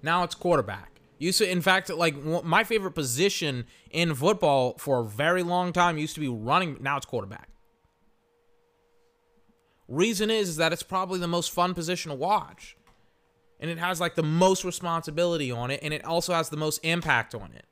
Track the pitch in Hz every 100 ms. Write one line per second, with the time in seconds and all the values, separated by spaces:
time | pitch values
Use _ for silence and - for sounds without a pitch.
0 | 151 175 175 - 180 160 117 92 - -
1 | _ _ 160 190 202 180 170 190 185 160
2 | 170 139 147 170 165 170 220 220 190 156
3 | 135 120 196 - 156 127 117 - - 160
4 | 170 139 160 208 160 139 127 - - 127
5 | 113 107 151 180 175 175 180 180 175 156
6 | 151 - 143 117 110 165 180 139 135 143
7 | - 123 98 104 - - _ _ _ _
8 | _ _ _ _ _ _ _ _ _ _
9 | _ _ _ _ _ _ _ _ - 131
10 | 208 202 214 220 196 156 160 170 - 185
11 | 185 185 175 175 170 - 180 180 165 175
12 | 160 139 160 208 - - - - _ _
13 | _ _ _ _ _ _ 160 165 175 175
14 | 175 - 156 165 185 190 185 170 175 165
15 | 160 151 175 170 135 120 123 143 151 151
16 | - 165 170 170 160 151 156 143 160 170
17 | 160 123 110 117 98 - -